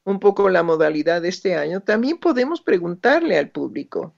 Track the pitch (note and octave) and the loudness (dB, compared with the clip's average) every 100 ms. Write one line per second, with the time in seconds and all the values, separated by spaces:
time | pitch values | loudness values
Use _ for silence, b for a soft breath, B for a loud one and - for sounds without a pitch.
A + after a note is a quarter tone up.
0 | - G3 G3+ G3 G3+ F3+ E3+ D#3+ D#3 D#3 | -6 0 2 4 4 4 2 2 2 2
1 | D3+ E3+ E3+ F3 G3+ E3 D3+ F#3 G3 G#3+ | 0 0 -2 -4 -2 -2 -2 -4 -2 0
2 | B3+ E4+ F4+ B3 B3+ E4+ - F#3+ E3+ F3 | 0 -2 0 0 -2 -4 0 0 -2 -2
3 | A#3+ D4+ E4 E3 D3 - C#3 - - - | 0 2 2 0 -2 -6 -8 -8 -8 -8
4 | E3 | -10